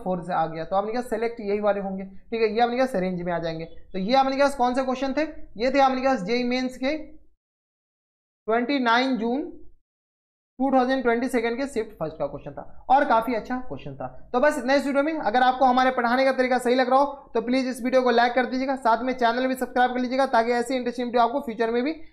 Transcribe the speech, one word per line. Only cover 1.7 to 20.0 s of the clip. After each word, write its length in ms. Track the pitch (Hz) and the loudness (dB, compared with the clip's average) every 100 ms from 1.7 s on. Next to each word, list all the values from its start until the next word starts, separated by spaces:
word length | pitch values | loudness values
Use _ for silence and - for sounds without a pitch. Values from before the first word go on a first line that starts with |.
| 202 | 0
होंगे, 240 | 190 190 | -2 -8
ठीक 380 | 190 - - 226 | -10 -14 -6 0
है। 60 | 220 | 0
ये 60 | 214 | 2
आपने 180 | 240 247 | 2 2
कहा 200 | 254 190 | 0 0
रेंज 200 | 185 175 | -2 -4
में 100 | 175 | -4
आ 60 | 170 | -4
जाएंगे। 260 | 165 160 165 - - | -4 -8 -10 -14 -10
तो 60 | 190 | -6
ये 160 | 190 269 | 2 2
आपने 200 | 269 269 | 4 2
कहा 120 | 277 277 | 2 2
कौन 180 | 247 | 0
से 80 | 254 | 0
question 300 | 262 254 269 269 | -2 -2 -2 -2
थे, 40 | 311 - - 196 | -4 -6 -12 -4
ये 80 | 254 | 0
थे 100 | 269 | 4
आपने 220 | 269 254 | 4 2
कहा 120 | 269 247 | 0 0
J 200 | 185 240 | 0 -2
Mains 320 | 240 254 254 - | 0 -2 -4 -4
के 180 | 262 311 - - - _ _ _ _ _ _ _ _ _ _ _ - | -4 -4 -8 -18 -20 _ _ _ _ _ _ _ _ _ _ _ -2
ट्वेंटी 300 | 233 247 285 | -2 0 0
नाइन 360 | 240 240 269 233 | 2 2 2 0
जून 240 | 233 269 349 - - - _ _ _ _ _ _ _ - | -2 -2 -6 -12 -18 -20 _ _ _ _ _ _ _ -4
टू 120 | 269 | 2
थाउजेंड 300 | 262 247 262 | 2 2 0
ट्वेंटी 260 | 240 233 254 | 0 0 0
सेकंड 280 | 247 233 233 | -2 -2 -4
के 100 | 269 | -6
shift 240 | 220 220 | -6 -6
first 240 | - 160 - | -8 -8 -6
का 80 | 143 | -8
क्वेश्चन 260 | 143 147 | -8 -14
था, 100 | - - - - | -14 -14 -6 2
और 140 | 269 | 4
काफ़ी 300 | 277 226 233 | 4 2 2
अच्छा 220 | 220 - 254 - | -4 -4 -8 -6
question 260 | 135 143 135 | -10 -10 -10
था। 100 | 131 - - | -12 -12 -4
तो 80 | 247 | 2
बस 220 | 294 294 240 | 2 2 2
नेक्स्ट 200 | 285 262 | 2 2
video 160 | 277 | 0
में 80 | 294 | 0
अगर 280 | 311 208 247 | -2 0 2
आपको 220 | 254 254 | 4 4
हमारे 260 | 254 254 254 | 4 4 4
पढ़ाने 340 | 254 233 254 | 2 2 4
का 80 | 269 | 2
तरीका 260 | 254 254 247 | 2 2 2
सही 160 | 240 | 2
लग 160 | 262 247 | 2 4
रहा 80 | 262 | 4
हो 300 | 285 - - | 2 -2 -6
तो 60 | 226 | -4
please 260 | 226 262 254 | 0 0 0
इस 140 | 247 | -4
video 180 | 247 254 | 0 2
को 80 | 254 | 4
लाइक 220 | 233 240 | 4 4
कर 120 | 254 233 | 2 0
दीजिएगा, 300 | 254 269 254 | -2 -2 0
साथ 260 | 226 226 | 2 2
में 80 | 254 | 0
channel 320 | 254 233 240 262 | 0 0 2 0
भी 80 | |
सब्सक्राइब 380 | 262 247 247 247 | -2 -2 2 2
कर 80 | 247 | 0